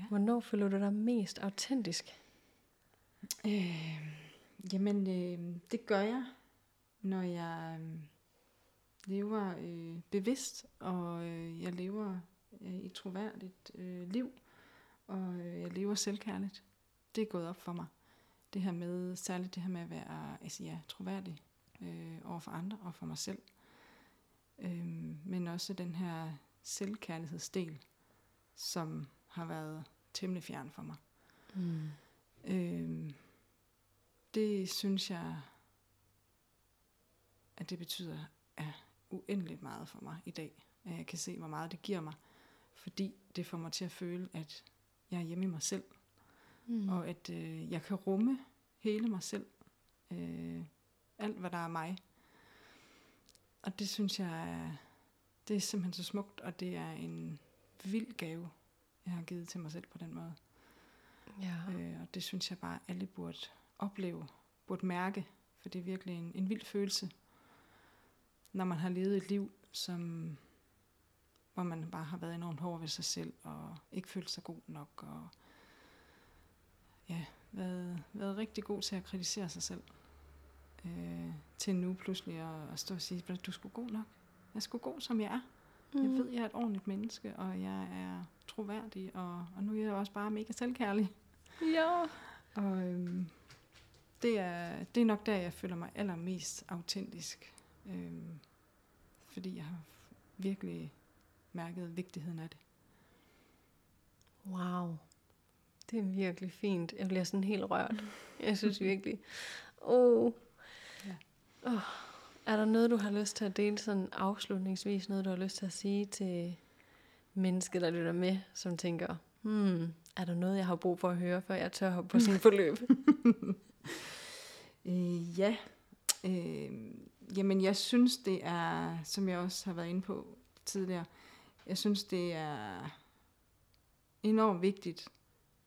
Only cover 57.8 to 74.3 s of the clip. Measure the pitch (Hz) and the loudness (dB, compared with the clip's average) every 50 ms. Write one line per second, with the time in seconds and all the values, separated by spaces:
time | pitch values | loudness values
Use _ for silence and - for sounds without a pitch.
57.8 | - 190 196 226 226 - 226 - 175 160 160 165 175 165 - _ _ _ _ _ | -6 -2 -2 -2 -2 -4 -6 -8 -6 -6 -6 -8 -8 -10 -14 _ _ _ _ _
58.8 | _ _ _ _ _ 180 175 170 165 - 185 175 170 165 - 185 165 156 156 175 | _ _ _ _ _ -6 -6 -6 -6 -6 -8 -8 -8 -8 -8 -8 -8 -8 -8 -10
59.8 | 180 - - 170 175 165 160 165 165 165 160 - _ _ _ - - - - - | -12 -12 -14 -12 -12 -10 -10 -10 -10 -10 -12 -14 _ _ _ -20 -20 -20 -20 -20
60.8 | - - - - - - - - - - 208 196 190 180 175 165 170 196 180 175 | -20 -20 -20 -20 -20 -20 -20 -20 -20 -18 -10 -6 -4 -4 -4 -4 -4 -4 -4 -4
61.8 | 170 165 165 165 170 - - 185 175 - - 185 - - 180 - - 170 170 - | -4 -6 -6 -8 -10 -8 -6 -6 -6 -4 -2 -2 -2 -2 -4 -6 -6 -6 -6 -6
62.8 | - - 180 180 190 185 - 180 170 170 170 - - - - - _ _ _ - | -6 -6 -4 -4 -4 -6 -6 -6 -6 -6 -6 -8 -10 -14 -14 -20 _ _ _ -6
63.8 | 202 202 196 202 190 175 170 165 156 139 - - _ _ _ _ _ - 185 180 | -6 -4 -2 -4 -4 -4 -4 -6 -8 -12 -14 -18 _ _ _ _ _ -6 -4 -2
64.8 | - 185 175 175 185 190 202 208 185 - - _ _ _ _ _ - 190 185 185 | 0 0 0 2 0 0 0 -2 -6 -6 -12 _ _ _ _ _ -14 -8 -8 -6
65.8 | 175 185 185 190 - 185 180 170 170 170 - 190 190 190 220 214 - - - 202 | -4 -4 -6 -6 -6 -6 -6 -6 -8 -6 -2 0 0 0 0 -2 -4 -4 0 0
66.8 | 202 196 - - - 170 - - _ _ - - - - - - - - - - | 0 2 0 -2 -2 -4 -8 -12 _ _ -20 -20 -20 -20 -20 -20 -20 -20 -20 -20
67.8 | - - - - _ _ _ _ _ _ _ _ _ - - 190 185 185 175 156 | -20 -20 -20 -20 _ _ _ _ _ _ _ _ _ -8 -4 0 0 0 0 0
68.8 | 175 180 180 180 185 196 202 196 190 196 202 202 196 - - - - _ - - | 0 0 0 0 2 2 2 2 2 2 0 0 0 -2 -8 -16 -20 _ -8 -6
69.8 | - - 180 175 175 170 165 165 160 165 147 - - - _ _ _ _ _ _ | -4 -4 -4 -4 -4 -4 -4 -4 -6 -6 -8 -10 -14 -20 _ _ _ _ _ _
70.8 | _ _ _ _ _ _ _ _ _ _ _ _ _ _ _ 190 180 175 165 160 | _ _ _ _ _ _ _ _ _ _ _ _ _ _ _ -4 -2 -2 -2 -4
71.8 | 160 165 175 165 165 147 180 175 170 165 170 170 170 175 160 139 180 180 170 160 | -6 -6 -6 -6 -6 -6 -6 -6 -6 -6 -6 -6 -6 -6 -4 -4 -4 -4 -4 -4
72.8 | 165 151 - - 151 - - 165 165 160 - - - 160 156 151 156 156 165 156 | -4 -6 -6 -4 -4 -4 -4 -4 -4 -8 -10 -12 -14 -12 -12 -10 -10 -12 -14 -14
73.8 | - _ - 185 185 - - 196 170 - | -16 _ -8 -8 -8 -6 -8 -6 -6 -6